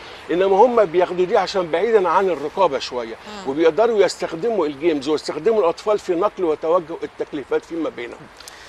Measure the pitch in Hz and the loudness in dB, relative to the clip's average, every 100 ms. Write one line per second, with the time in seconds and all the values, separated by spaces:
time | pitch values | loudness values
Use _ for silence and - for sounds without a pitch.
0 | - - - 165 190 190 247 233 202 165 | -10 -14 -4 0 4 6 6 6 2 2
1 | 175 180 180 220 180 196 170 165 220 220 | 0 0 0 2 0 -2 -2 0 2 2
2 | 185 165 196 156 143 170 180 131 - 123 | 4 2 2 0 -4 0 0 0 -4 -6
3 | 117 110 - 208 185 143 165 160 240 220 | -8 -10 -14 -10 -6 2 2 4 4 4
4 | 180 - 175 165 214 220 151 139 165 151 | 2 0 -8 -4 -4 -2 -2 -2 -2 0
5 | 131 151 - 160 220 220 170 165 214 208 | -2 -4 -4 -4 0 2 2 0 -2 -2
6 | - 170 202 - 175 151 160 180 156 165 | -2 -2 -2 -2 -4 -2 0 0 -2 -8
7 | 147 - 151 151 127 156 - 170 147 117 | -10 -10 -10 -10 -4 -6 -4 -8 -8 -8
8 | 120 - 147 - - - | -12 -14 -20 -20 -20 -20